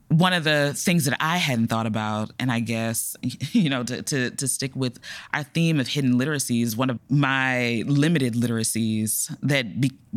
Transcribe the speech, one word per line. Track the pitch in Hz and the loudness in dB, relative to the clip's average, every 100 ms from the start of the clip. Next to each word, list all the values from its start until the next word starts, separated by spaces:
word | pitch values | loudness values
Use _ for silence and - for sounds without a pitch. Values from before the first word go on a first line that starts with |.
| _ | _
one | 160 180 | 4 4
of | 180 | 2
the | 156 151 143 139 | 2 2 2 0
things | - 175 147 | 0 0 0
that | - | 0
I | 156 175 | 0 0
hadn't | 165 120 113 | 0 0 0
thought | 113 113 | 0 -2
about, | 110 107 107 107 - | -2 -2 -2 -4 -4
and | 127 | -2
I | 117 | 0
guess, | 110 113 113 113 - - | -2 -2 -2 -4 -6 -6
<laughs> | |
you | 123 - 139 247 160 | -6 -6 -2 2 2
know, | 135 | 0
to, | 120 117 | -4 -6
to, | - 139 123 | -4 -2 -2
to | - 139 | -2 -4
stick | - 135 131 | -4 -4 -2
with | 127 120 - - - | -4 -4 -12 -16 -8
our | 143 | -6
theme | 143 165 165 156 | -4 0 2 2
of | 120 | 0
hidden | 147 135 123 | 0 2 2
literacies, | 135 147 - 117 117 107 | 2 -2 0 0 0 0
one | 131 | -2
of | 117 - | -4 0
my | 143 139 135 131 127 120 117 - | 2 2 2 0 0 0 -2 0
limited | 143 151 170 127 | 2 4 2 0
literacies | 117 120 117 110 113 113 110 107 - - - | 0 0 0 -2 -2 0 0 -2 -2 -6 -4
that | 131 143 117 87 | 0 0 -2 -2
be-, | 131 - - | -2 -2 -6